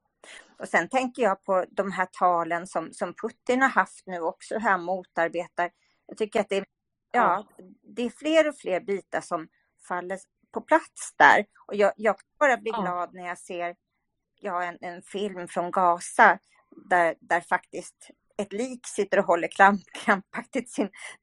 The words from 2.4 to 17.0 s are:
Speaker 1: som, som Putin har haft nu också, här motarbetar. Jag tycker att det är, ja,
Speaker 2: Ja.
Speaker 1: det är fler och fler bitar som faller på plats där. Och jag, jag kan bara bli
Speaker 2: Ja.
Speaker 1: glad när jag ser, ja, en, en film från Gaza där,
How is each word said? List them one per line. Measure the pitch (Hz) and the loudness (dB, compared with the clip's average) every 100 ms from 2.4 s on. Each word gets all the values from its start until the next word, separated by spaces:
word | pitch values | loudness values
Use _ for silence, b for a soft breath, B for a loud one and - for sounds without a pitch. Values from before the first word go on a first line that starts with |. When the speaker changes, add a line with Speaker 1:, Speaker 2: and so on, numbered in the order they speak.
| 165 170 185 | 0 -4 -4
Speaker 1:
som, | 175 165 | -8 -8
som | - 180 | -8 -10
Putin | 165 233 - - 247 | -8 -12 -10 -2 2
har | 269 | 2
haft | 214 185 - - | 2 0 -4 -12
nu | 175 | -6
också, | 165 - - 220 | -6 -6 -8 -4
här | 214 185 | 0 0
motarbetar. | 170 190 180 - 165 165 170 - 175 - _ _ - | -2 -6 -6 -2 -2 -2 -8 -6 -6 -6 _ _ -20
Jag | 220 | -8
tycker | 214 226 | -4 -2
att | 202 | -2
det | 196 | -4
är, | 190 _ _ _ _ | -6 _ _ _ _
ja, | 240 208 180 208 - | 0 2 0 -4 -20
Speaker 2:
Ja. | 185 - | -20 -20
Speaker 1:
det | _ 202 | _ -8
är | 240 | -6
fler | - 294 320 302 | -6 0 2 2
och | - | -2
fler | - 180 | -4 -4
bitar | 175 196 - - | -4 -6 -4 -8
som | - 165 160 _ _ _ - | -6 -8 -8 _ _ _ -10
faller | 180 180 190 - _ _ | -8 -6 -10 -12 _ _
på | 233 | -12
plats | - 320 - - - - | 0 0 0 -12 -18 4
där. | - 113 208 b - | 6 6 2 b -10
Och | |
jag, | 202 196 - | 0 0 2
jag | 214 190 | -2 -2
kan | _ _ | _ _
bara | 294 233 | 2 2
bli | 214 | -2
Speaker 2:
Ja. | 220 | -4
Speaker 1:
glad | 180 180 170 | -4 -4 -8
när | 180 175 | -10 -12
jag | 180 | -12
ser, | - 175 175 175 _ _ _ _ _ _ | -10 -8 -8 -10 _ _ _ _ _ _
ja, | 202 175 | -8 -6
en, | 175 170 | -6 -8
en | 180 175 | -12 -14
film | - 196 202 180 175 | -12 -8 -8 -8 -8
från | - 175 | -6 -4
Gaza | 185 180 170 - - 220 180 - _ _ - - | 2 2 2 -2 6 8 6 -2 _ _ -20 -2
där, | 180 | 2